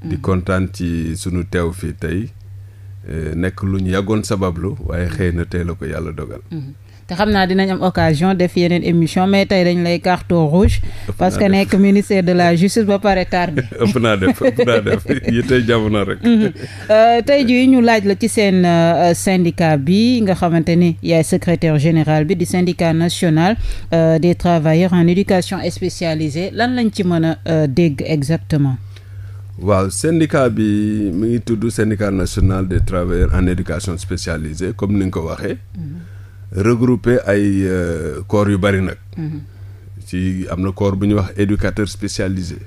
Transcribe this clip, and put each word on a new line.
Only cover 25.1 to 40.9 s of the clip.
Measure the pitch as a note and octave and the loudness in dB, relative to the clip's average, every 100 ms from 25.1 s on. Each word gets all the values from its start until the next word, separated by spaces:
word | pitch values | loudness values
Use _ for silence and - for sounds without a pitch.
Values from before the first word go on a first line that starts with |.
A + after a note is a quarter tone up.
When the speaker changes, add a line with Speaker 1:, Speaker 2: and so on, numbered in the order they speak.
| F3 G3+ F#3+ E3+ F#3+ F3 | 2 2 0 0 -6 -6
Speaker 2:
spécialisée. | - F3+ - E3+ D#3 D#3 C#3+ F#3 | -4 -6 -4 -4 -2 -4 -4 -6
Lan | G3 A#3+ B3+ | -4 -2 0
lañ | A3+ | -2
ci | - | 0
mën | F3+ E3+ | 0 2
a, | D#3+ D#3+ - | 0 -2 -2
euh, | D#3+ D3+ | 0 0
dégg | C3 E3+ C#3+ D3 | 2 0 0 -2
exactement? | D#3 C#3 D#3+ - D#3 C#3 B2+ - - - - - - - - | -2 0 -2 0 0 2 0 -8 -18 -18 -16 -16 -16 -16 -6
Speaker 1:
Waaw, | F2+ G2 F#2+ | 0 2 0
syndicat | - D#3 E3 D#3 D#3 B2+ | -2 0 2 2 2 2
bi | G#2+ G#2 G#2 G#2+ G#2 G2+ | 2 0 2 0 -2 -2
mi | E2+ A2+ | -2 0
ngi | A#2+ | -2
tudd | G#2+ A2+ A#2 | -2 -2 -2
Syndicat | A2 G#2+ G#2 G#2 | 0 -2 0 -2
national | G2 F2+ - F#2 F#2+ F#2 | -2 -2 2 2 2 0
des | F2 | 0
travailleurs | - F2+ F2 F2+ F2+ | 0 -2 -2 0 2
en | F2 F2+ | 2 0
éducation | F2+ F2+ D#2 G2 E2+ | 0 -4 -6 -6 -8
spécialisée, | F#2+ F2+ - D#2 D#2 D#2 F2+ G2 | -6 -8 -6 -6 -8 -6 -6 -4
comme | G2+ G2+ | -2 0
ni | |
nga | F#2 | 0
ko | F#2 D#2+ | -4 -6
waxee. | E2 G2+ - - - | -6 -8 -8 -12 -12
Speaker 2:
Mhm. | D#3 E3+ E3+ - - - - | -12 -12 -16 -18 -20 -20 -10
Speaker 1:
Regroupé | F#2+ G2+ A#2+ B2 A#2+ A#2+ B2 - | -2 0 2 2 2 2 0 2
ay, | G2+ G2+ G2 | 2 2 2
euh, | F#2+ F#2 F2 D#2+ D#2 C#2+ G2 | 0 0 -2 -2 -6 -8 -2
corps | G#2 G#2 | 0 2
yu | G2+ | 2
bari | G2+ G2 | 2 0
nag. | F#2 - - - | -2 -6 -14 -10
Speaker 2:
Mhm. | D#3 D3+ - - - - - - - | -8 -10 -14 -18 -20 -20 -18 -18 -10
Speaker 1:
Ci | F#2 F#2 F#2 F2+ | -4 -4 -4 -6
am | E2+ | -4
na | F#2+ | -4
corps | F#2 G2+ | -2 -2